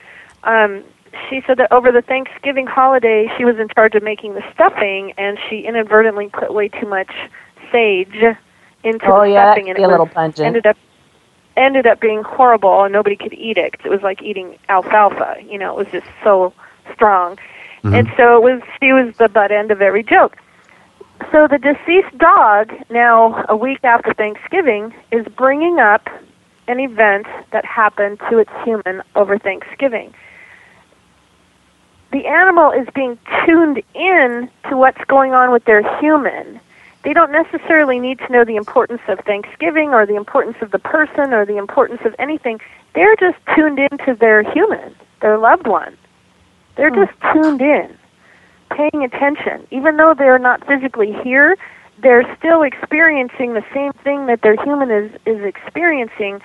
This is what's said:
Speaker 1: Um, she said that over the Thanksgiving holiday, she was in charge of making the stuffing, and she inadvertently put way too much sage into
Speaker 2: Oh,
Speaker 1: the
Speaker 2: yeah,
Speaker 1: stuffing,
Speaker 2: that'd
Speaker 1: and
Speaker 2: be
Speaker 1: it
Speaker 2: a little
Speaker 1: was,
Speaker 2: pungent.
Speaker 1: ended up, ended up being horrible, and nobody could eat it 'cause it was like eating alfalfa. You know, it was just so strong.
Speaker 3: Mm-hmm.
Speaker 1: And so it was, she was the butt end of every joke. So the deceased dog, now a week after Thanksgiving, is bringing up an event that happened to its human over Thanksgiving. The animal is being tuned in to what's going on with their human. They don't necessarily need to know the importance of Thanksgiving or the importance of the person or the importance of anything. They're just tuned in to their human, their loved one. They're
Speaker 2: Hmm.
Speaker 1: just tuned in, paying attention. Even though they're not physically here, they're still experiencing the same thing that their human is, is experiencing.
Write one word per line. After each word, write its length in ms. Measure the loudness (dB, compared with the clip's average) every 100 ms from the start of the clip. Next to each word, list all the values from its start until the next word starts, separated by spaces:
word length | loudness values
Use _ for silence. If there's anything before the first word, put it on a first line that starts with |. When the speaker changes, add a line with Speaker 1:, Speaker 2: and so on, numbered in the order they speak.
| _ -20 -20 _ -2
Speaker 1:
Um, 380 | 0 0 -2 -16 _ _ -20 -12
she 120 | -8 -2
said 120 | 0
that 120 | 2
over 220 | 4 4
the 100 | 2
Thanksgiving 640 | 0 -4 -6 -10 -8 -6 -4
holiday, 640 | 0 2 2 2 0 0 -2
she 80 | -2
was 140 | 0
in 100 | -2
charge 260 | 0 0 0
of 80 |
making 320 | -4 -8 -12 -14
the 80 | -8
stuffing, 600 | 0 0 0 -6 -6 -10 -10
and 220 | -8 -8 -10
she 120 | -12
inadvertently 680 | -8 -6 0 2 2 0 -8
put 220 | -8 -6 -4
way 140 | -4
too 180 | -6 -8
much 240 | -8 -8 -12 -18 -20 -20 _ -4
sage 460 | 0 0 0 -4 0 0 0 _ _ _ _ -6
into 220 | -4 2
Speaker 2:
Oh, 140 | 4
Speaker 1:
the 80 | 4
Speaker 2:
yeah, 220 | 6 6
Speaker 1:
stuffing, 140 | 4 0
Speaker 2:
that'd 20 |
Speaker 1:
and 80 | 0
Speaker 2:
be 60 |
Speaker 1:
it 20 | 2
Speaker 2:
a 40 |
little 180 | 2 0
Speaker 1:
was, 80 | -2
Speaker 2:
pungent. 300 | -6 -4 -4
Speaker 1:
ended 200 | 0 0
up, 100 | -2 _ _ _ _ _ _ _ -2
ended 300 | 0 2 2
up 140 | 2
being 220 | 0 -4
horrible, 600 | -4 2 4 4 4 2
and 100 | 2 0
nobody 200 | -2 -4
could 200 | -8 -12
eat 220 | -8 -4
it 200 | -6 -6
'cause 60 | -6
it 40 |
was 120 | -4
like 200 | -4 -8
eating 360 | -10 -12 -12 -14 -4
alfalfa. 640 | -2 2 4 2 2 -6 -8 -14
You 120 | -12
know, 200 | -8 -8
it 60 | -8
was 40 |
just 140 | -10 -14 -4 0
so 280 | 2 0 -4 -20 _ -18 -2
strong. 420 | 0 2 -2 -8 -20 -20 -20 -8 -2
Speaker 3:
Mm-hmm. 100 | 0
Speaker 1:
And 140 | 0 4
so 200 | 6 6
it 40 |
was, 200 | 4 2 -6 -4
she 120 | 0
was 220 | 2 0 0
the 100 | 0
butt 240 | 2 0
end 180 | 0 -2
of 100 | 0
every 200 | 0 0
joke. 340 | 2 2 2 0 _ _ _ _ _ _ -20 -20 -2
So 160 | 2 2
the 120 | 2
deceased 580 | -2 -2 0 0 0 0
dog, 540 | 4 4 4 2 0 -8 -6
now 540 | 0 4 6 4 2 -4
a 60 | -2
week 220 | -4 -2 0
after 280 | 0 0 -4
Thanksgiving, 800 | -6 -8 -8 -4 -2 -2 -4 -16 -6
is 120 | -6 -6
bringing 500 | -2 0 0 0 2
up 300 | 4 2 -2 -18 -20 _ _ _ -10
an 120 | -6
event 460 | -6 0 2 0 -4 -18 -8
that 120 | -8 -6
happened 540 | -2 -2 0 -4 -6 -2
to 80 | 0
its 120 | 0 -2 -6
human 380 | -6 -6 -10 -6 -2
over 240 | 0 -2
Thanksgiving. 760 | -4 -10 -12 -6 -4 -4 -12 _ -20 -20 -20 _ _ _ _ _ _ _ _ _ _ _ _ _ _ _ _
The 140 | -8 -2
animal 440 | 2 4 4 4
is 140 | 2 -4 -6
being 240 | -6 -8 -8 -4 2
tuned 360 | 4 4 0 -8 -6
in 560 | 0 2 2 -2 -10 _ -6
to 80 | 2
what's 260 | 2 2 0
going 260 | 2 2
on 180 | 2 2
with 140 | 2 2
their 340 | 2 2 -2
human. 600 | 0 0 0 -8 -14 -20 _ _ _ _ -4
They 100 | 0
don't 180 | 2
necessarily 640 | 0 -4 -6 0 0 2 -2
need 200 | -4 -8
to 100 | -2
know 140 | 2 2
the 120 | 0
importance 440 | -4 -2 -2 -4 -8
of 100 | -8
Thanksgiving 680 | -4 -6 -8 -8 -4 -2 0 2
or 100 | 2
the 80 | -2
importance 420 | -4 -2 -4 -6
of 100 | -8
the 60 | -8
person 540 | -6 -4 -4 -2 -2
or 120 | 0 -2
the 100 | -4
importance 460 | -4 -2 -2 -2 -6
of 100 | -6
anything. 420 | -8 -8 -8 -10 -14 -20 _ 0
They're 220 | 2 4
just 220 | 0 -2 -4 0
tuned 220 | 0 0
in 180 | -4 -4 -6
to 80 | 0
their 280 | 2 2 2
human, 420 | 0 -2 -2 -10 -20 _ _
their 180 | -2 2
loved 280 | 2 2 0
one. 300 | -4 -4 -14 _ _ _ _ _ _ _ -4
They're 140 | 0
Speaker 2:
Hmm. 140 | 2 0
Speaker 1:
just 80 | -2 -2
tuned 300 | 0 0 0
in, 340 | 0 0 -2 -14 _ _ _ _ _ _ -12
paying 320 | -4 -4 -2
attention. 640 | -6 -4 -4 -2 -6 -10 -10
Even 260 | -6 -2 2
though 180 | 4 4
they're 240 | 4 4
not 260 | 2 -2 -2
physically 460 | -4 -4 -4 -4 -4 -4
here, 320 | 2 2 2 -6 -20 _ _
they're 240 | 4 4 2 -2
still 260 | 0 2
experiencing 920 | 2 -4 -6 0 2 0 -4 -6 -8 -6
the 100 | -8
same 200 | -8 -8 -8 -6
thing 220 | -4 -2
that 160 | 0
their 120 | 2 2
human 280 | 0 -2 -2
is, 200 | -2 -4 -8 -6
is 180 | -6 -6
experiencing. 960 | -10 -12 -4 -2 -2 -6 -8 -10 -10